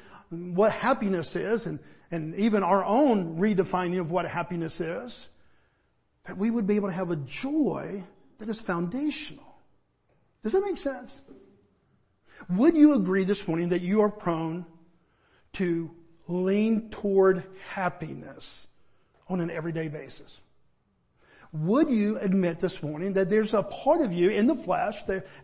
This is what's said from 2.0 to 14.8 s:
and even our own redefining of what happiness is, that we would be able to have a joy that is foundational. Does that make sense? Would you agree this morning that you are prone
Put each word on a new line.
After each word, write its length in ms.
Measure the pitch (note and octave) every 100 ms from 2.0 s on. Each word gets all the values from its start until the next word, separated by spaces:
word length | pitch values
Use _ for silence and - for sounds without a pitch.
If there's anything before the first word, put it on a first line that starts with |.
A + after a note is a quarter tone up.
| _
and 240 | E3+ D#3 F3
even 260 | A3 G#3
our 220 | F3+ G3
own 540 | F3+ A3 D4 G#3+ E3 E3
redefining 640 | G#3 G3 F3+ F3+ F3+ F3+
of 100 | E3
what 160 | F3+ E3+
happiness 540 | E3+ E3+ F3 D#3+ -
is, 480 | E3 F#3 B3 - - - _ _ _ _ _ _ _ _ -
that 120 | F#3
we 140 | G#3+
would 160 | A#3 G3
be 80 | G#3
able 140 | G3
to 40 |
have 180 | F3 F3+
a 40 | E3
joy 880 | C3+ - C4+ D#4 B3+ C#3 D3+ G3 F#3+ - _ -
that 100 | G#3+
is 100 | G#3+
foundational. 960 | - F3 F3 B3 D4+ - - - - - _ _ _ _ _ _ _ _
Does 80 | G#3+
that 100 | F4
make 160 | G4+ F4
sense? 440 | C#4 C4 A#3 - - - - _ _ _ _ _ _ _ _ - -
Would 260 | F3+ D4 E4+
you 200 | D4+ C#4
agree 280 | F3+ F#3+
this 240 | F#3+ G3+ -
morning 220 | E3 F3
that 120 | F3+
you 200 | F3+ G#3+
are 80 | G#3
prone 560 | G#3 - D#3+ D#3+ E3+ F3+ -